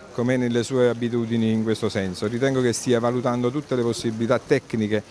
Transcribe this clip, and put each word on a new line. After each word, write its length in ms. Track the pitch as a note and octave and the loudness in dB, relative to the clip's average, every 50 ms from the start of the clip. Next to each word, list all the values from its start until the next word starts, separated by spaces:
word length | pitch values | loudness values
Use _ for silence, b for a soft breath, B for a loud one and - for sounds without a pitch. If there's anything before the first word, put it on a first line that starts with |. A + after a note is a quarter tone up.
| - - - | -20 -10 -4
come 240 | - A#2+ B2 C3 | -2 0 0 2
nelle 280 | B2+ B2 A#2+ A#2 A#2+ A2+ | 2 2 2 2 0 0
sue 240 | - C3+ B2+ B2 A#2+ | 0 2 2 4 4
abitudini 640 | A2+ A#2 A#2+ A#2 A#2 A#2+ A#2 A2 A#2 A#2 A2+ A2 A2 | 2 0 -2 -2 -2 -2 -2 0 0 2 2 2 2
in 100 | A2 A2 | 2 0
questo 260 | A2+ A2 - - G#2 | 0 0 0 -2 -2
senso. 380 | - G#2 F#2+ F#2+ F2+ - G#2+ | -2 -2 -2 -4 -4 -4 -4
Ritengo 340 | G#2 A#2+ A#2 C3+ C3+ C3+ C3 | -4 -2 0 0 0 2 2
che 120 | B2+ A#2+ A2 | 2 2 0
stia 260 | - - C3 A#2+ A2+ | 0 0 0 2 2
valutando 520 | A#2 A#2+ A#2+ B2+ A#2+ B2+ A#2+ B2 B2 B2 B2+ | 2 2 0 0 0 -2 0 0 0 -2 -2
tutte 240 | D3+ C#3+ - C3 | -4 -4 -4 -2
le 60 | B2 A#2 | 0 0
possibilità 580 | A#2 A2+ - - A#2 A2 A2 - A2+ B2+ A2+ - | 0 -2 -2 -4 -4 -4 -2 0 0 0 0 2
tecniche 560 | - D3 C3 - - - A2+ G#2+ G#2 G#2+ G#2 G2 B | 2 2 2 2 0 -2 -2 0 0 0 -2 -2 B